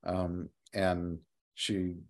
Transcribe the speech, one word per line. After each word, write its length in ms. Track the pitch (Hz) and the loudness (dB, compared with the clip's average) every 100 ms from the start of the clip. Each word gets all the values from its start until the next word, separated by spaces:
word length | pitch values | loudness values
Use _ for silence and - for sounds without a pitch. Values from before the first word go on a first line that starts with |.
Um, 460 | - 92 87 87 78 _ - | -2 0 0 -2 -6 _ -8
and 460 | 104 95 87 87 82 - _ _ | 2 2 4 0 -4 -10 _ _
she 400 | - - 101 90 87 - | -6 -2 0 0 -4 -12